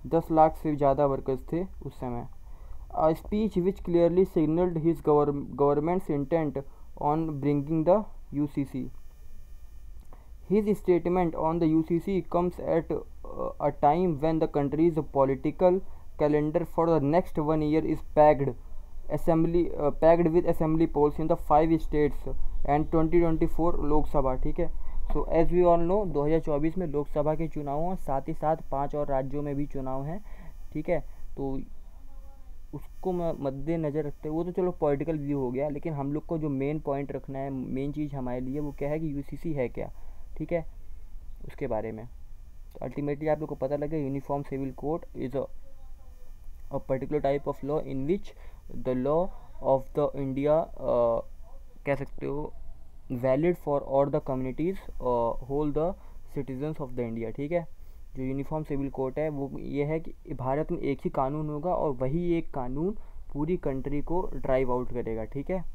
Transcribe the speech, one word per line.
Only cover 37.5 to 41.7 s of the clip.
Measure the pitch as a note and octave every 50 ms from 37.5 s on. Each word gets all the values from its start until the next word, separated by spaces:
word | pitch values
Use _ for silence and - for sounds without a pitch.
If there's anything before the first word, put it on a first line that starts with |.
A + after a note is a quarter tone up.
| C3+ C3 B2+ - B2 C3 C#3 C#3+
चीज़ | C#3+ D3+ D3+ C#3+ C#3
हमारे | C#3 B2+ B2 B2 B2+
लिए | B2+ C3 C3+ D3+
वो | D3+ C#3+
क्या | C#3 - C#3+ C#3+
है | D3+ D#3+
कि | D#3+ D#3 C#3
यूसीसी | C#3+ C#3 - - - - E3+ D3+
है | C#3+ B2 A#2
क्या, | - - - - - - - - - - - - -
ठीक | - D#3 - E3+
है? | E3 D#3 - - - - - - - - - - - - - - - -
उसके | - - - D3
बारे | B2+